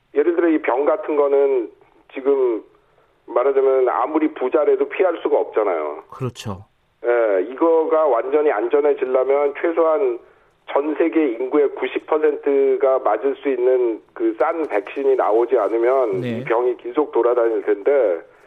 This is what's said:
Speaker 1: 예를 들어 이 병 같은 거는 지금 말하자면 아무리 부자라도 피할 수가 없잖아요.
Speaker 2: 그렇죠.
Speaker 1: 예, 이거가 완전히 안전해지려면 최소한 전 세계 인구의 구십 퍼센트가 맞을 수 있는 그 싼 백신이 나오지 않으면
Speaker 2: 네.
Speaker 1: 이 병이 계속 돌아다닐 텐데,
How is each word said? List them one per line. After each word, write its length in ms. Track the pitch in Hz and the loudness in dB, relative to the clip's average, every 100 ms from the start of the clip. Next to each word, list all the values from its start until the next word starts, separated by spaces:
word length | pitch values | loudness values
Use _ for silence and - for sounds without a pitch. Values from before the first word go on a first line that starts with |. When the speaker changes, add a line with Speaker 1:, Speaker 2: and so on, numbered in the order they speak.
| _ | _
Speaker 1:
예를 220 | 139 160 170 | -2 0 2
들어 140 | 170 | 2
이 80 | 151 | 0
병 260 | - 123 147 | 0 0 0
같은 300 | 156 160 147 | -2 -2 0
거는 540 | 143 139 139 131 107 - _ _ _ | 2 2 2 0 -4 -10 _ _ _
지금 500 | 143 135 135 127 107 - _ _ _ _ _ - | -6 -2 2 0 -2 -8 _ _ _ _ _ -6
말하자면 600 | 117 135 135 135 131 123 | -2 0 2 2 2 2
아무리 440 | - 131 156 151 | 0 0 0 -2
부자라도 540 | - 127 156 147 135 139 | -2 -2 0 2 0 0
피할 280 | - 180 - | 0 -2 -2
수가 160 | - 131 | 0 0
없잖아요. 680 | - 110 101 85 76 78 - | 0 -2 0 -2 -4 -8 -14
Speaker 2:
그렇죠. 540 | - 127 - 113 95 - _ _ _ 120 | -10 -10 -8 -10 -12 -14 _ _ _ 0
Speaker 1:
예, 380 | 120 113 95 - | 2 2 0 -2
이거가 540 | 131 165 165 156 160 156 | 0 2 2 2 2 2
완전히 460 | 117 131 151 151 | 0 0 0 2
안전해지려면 1000 | 104 117 147 147 139 127 131 127 139 147 139 | 0 0 2 2 0 0 0 2 2 0 -2
최소한 580 | 175 165 160 156 131 117 - _ _ _ - | -2 0 2 2 0 -2 -10 _ _ _ -6
전 240 | 143 147 147 | -4 -2 0
세계 380 | 165 160 147 | 0 0 0
인구의 360 | 113 127 147 147 - | -2 -2 0 0 -2
구십 320 | 131 - - | -6 -6 -4
퍼센트가 920 | 156 156 139 143 139 135 131 135 131 | 0 0 0 0 2 2 2 2 2
맞을 360 | 107 110 135 131 | 0 0 -2 -4
수 120 | 143 | -4
있는 520 | 123 127 127 120 107 - | 0 2 2 0 -4 -10
그 220 | - 113 110 | -4 -2 0
싼 300 | 156 170 147 | -2 -2 -4
백신이 480 | 104 - 143 135 127 | -4 -4 -4 0 2
나오지 420 | 98 110 120 123 | 2 2 2 0
않으면 640 | 98 117 123 135 123 127 | 0 0 2 2 0 -2
Speaker 2:
네. 180 | 127 113 | -4 -6
Speaker 1:
이 40 | |
병이 340 | 131 113 123 120 | -2 0 0 -4
계속 340 | 117 135 143 | -4 -4 -2
돌아다닐 520 | 117 117 117 113 110 | 0 2 2 0 0
텐데, 580 | 101 101 98 143 107 82 - _ | -2 -2 0 2 2 -2 -8 _